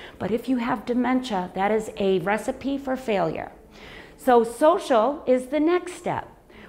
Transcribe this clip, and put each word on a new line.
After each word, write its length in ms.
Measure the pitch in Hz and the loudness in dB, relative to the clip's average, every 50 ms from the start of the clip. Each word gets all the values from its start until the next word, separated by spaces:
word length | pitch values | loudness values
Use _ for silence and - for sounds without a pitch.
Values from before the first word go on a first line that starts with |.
| - - - - | -16 -18 -10 -8
but 120 | - 185 | -4 -4
if 180 | 208 240 - - | -4 -2 -2 -2
you 100 | 262 247 | -2 -2
have 260 | 233 247 262 214 - | -2 -2 -4 -4 -4
dementia, 680 | - 240 254 247 247 262 254 254 - 214 185 180 180 - | -2 -2 0 0 2 0 0 0 -2 -2 -4 -4 -4 -4
that 160 | 185 190 208 | -2 0 0
is 200 | 214 220 214 - - | 0 0 -2 -4 -4
a 220 | - 202 190 190 185 | -2 0 2 2 2
recipe 560 | 160 196 208 214 214 - 262 - - 269 277 269 | 2 0 -2 -2 -2 -4 -6 -6 -6 -6 -6 -4
for 180 | 277 269 262 | -4 -4 -6
failure. 540 | 254 262 - 214 185 170 160 - - - - - - - - - - - - - - - - - | -4 -2 -2 0 0 0 0 -2 -4 -8 -12 -14 -18 -20 -20 -20 -20 -20 -20 -20 -20 -20 -20 -20
So 280 | - - 254 247 240 226 | -2 4 6 6 6 6
social 760 | 226 233 - 302 311 349 392 - - 269 220 214 254 294 320 - | 4 2 4 4 4 4 4 2 2 4 4 4 2 0 -2 0
is 200 | 254 254 254 254 | 2 2 2 0
the 140 | - 294 302 | 0 0 0
next 340 | 302 330 349 359 339 - - | 2 2 2 2 0 -4 -12
step, 340 | - - 190 147 - - - - - _ _ - - - | -8 -6 -6 -4 -6 -6 -10 -14 -20 _ _ -20 -20 -20